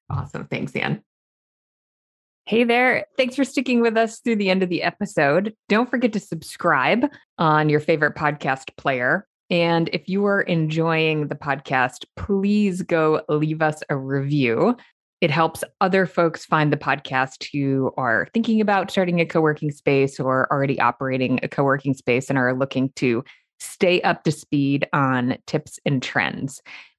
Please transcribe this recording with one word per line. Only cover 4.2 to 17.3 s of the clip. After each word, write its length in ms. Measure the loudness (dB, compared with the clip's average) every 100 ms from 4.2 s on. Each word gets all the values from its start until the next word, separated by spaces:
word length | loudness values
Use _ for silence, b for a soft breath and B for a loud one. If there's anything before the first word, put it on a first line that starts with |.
| -2 0
the 120 | 2
end 140 | 2
of 60 | 0
the 120 | -2
episode. 720 | -4 -4 -6 0 2 2 0 -6 0
Don't 220 | 0 0
forget 220 | 0 0
to 60 | -2
subscribe 840 | -6 -12 -12 -4 2 2 4 2 0 B B 0
on 320 | 2 4 4
your 100 | 2
favorite 360 | 2 2 0 0
podcast 600 | -2 -2 -4 -4 -6 -8
player. 520 | -4 0 0 0 -4 _ -4
And 380 | 0 2 2 0
if 160 | -4 -2
you 160 | 0 2
are 160 | 0
enjoying 880 | 0 0 0 0 0 2 0 0 -4
the 80 | -6
podcast, 680 | -4 -6 -2 0 0 -2 -18 -12
please 640 | -4 0 2 2 2 0
go 400 | -2 2 2 2 0
leave 320 | -2 0 0
us 220 | -2 -2 -6
a 60 | -6
review. 760 | -2 -4 0 0 2 2 0 0 b _ _ -4
It 80 | -2
helps 320 | 2 0 -2 -12 -2
other 240 | 0 2 0
folks 400 | 0 0 0 -2
find 260 | 0 2
the 60 | 0
podcast 680 | -2 -4 -2 -2 -2